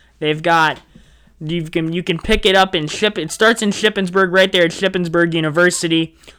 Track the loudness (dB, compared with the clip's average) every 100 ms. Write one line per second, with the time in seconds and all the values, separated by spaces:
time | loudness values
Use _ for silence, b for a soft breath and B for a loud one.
0 | b b -4 -2 2 2 2 -2 b b
1 | b b b -14 -8 -6 -4 -4 -4 -4
2 | -4 -4 0 0 4 4 4 0 -4 -2
3 | -2 -2 -6 0 2 2 0 0 -2 -2
4 | -2 0 2 4 2 2 0 0 -4 -2
5 | -2 0 0 0 -2 2 2 0 -2 -2
6 | -2 b b